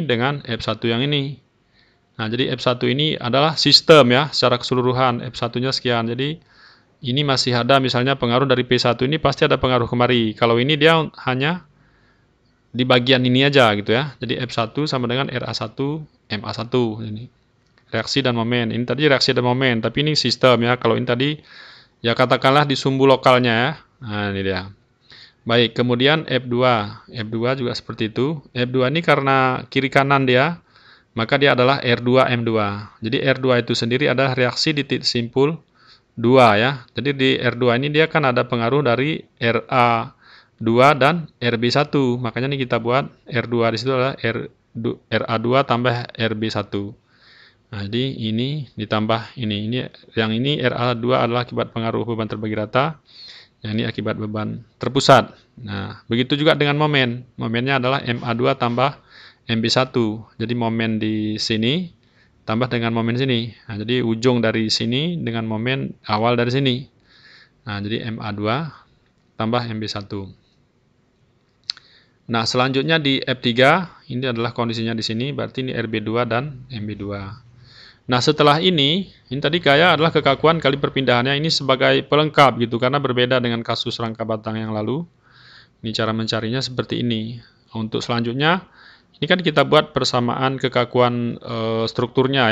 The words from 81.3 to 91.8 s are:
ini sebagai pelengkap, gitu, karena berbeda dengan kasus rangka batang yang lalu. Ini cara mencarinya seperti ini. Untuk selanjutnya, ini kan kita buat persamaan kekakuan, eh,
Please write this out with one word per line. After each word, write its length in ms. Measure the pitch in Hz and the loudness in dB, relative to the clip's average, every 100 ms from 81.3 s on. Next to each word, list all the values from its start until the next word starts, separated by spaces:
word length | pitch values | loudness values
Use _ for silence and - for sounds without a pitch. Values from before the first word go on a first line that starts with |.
| 143 | 0
ini 80 | 160 | -2
sebagai 560 | - 135 131 135 135 | -2 0 2 4 2
pelengkap, 560 | 135 147 156 151 135 117 | 2 2 2 6 6 4
gitu, 160 | 117 117 | -2 0
karena 240 | 127 143 | 0 0
berbeda 400 | 131 123 123 127 | -2 0 2 2
dengan 240 | 120 117 | 0 -4
kasus 320 | 113 117 120 - | -4 -4 -4 -6
rangka 320 | 113 110 110 | -8 -6 -6
batang 320 | 110 110 110 | -4 -4 -6
yang 160 | 110 107 | -4 -4
lalu. 320 | 107 143 170 _ _ _ - - _ _ | -4 -6 -8 _ _ _ -20 -20 _ _
Ini 120 | 113 110 | -8 -4
cara 160 | 110 | -2
mencarinya 480 | 110 110 110 113 131 | -2 -4 -4 -4 -6
seperti 400 | 123 123 117 113 | -6 -8 -6 -4
ini. 400 | 120 110 113 120 - _ _ | -4 -4 -8 -12 -18 _ _
Untuk 320 | 113 110 113 | -8 -6 -6
selanjutnya, 560 | - 117 117 127 156 185 - - - - _ - | -4 -2 -2 0 0 0 -4 -20 -20 -20 _ -8
ini 80 | |
kan 160 | 151 180 | -2 0
kita 240 | 170 151 | 2 2
buat 320 | 135 151 - 131 | 4 4 4 -2
persamaan 640 | 131 127 120 123 135 135 | 0 0 0 0 -2 -2
kekakuan, 800 | 127 123 117 123 120 120 117 113 | -2 0 0 2 2 2 -4 -6
eh, 440 | - 113 113 113 | -10 -6 -2 -2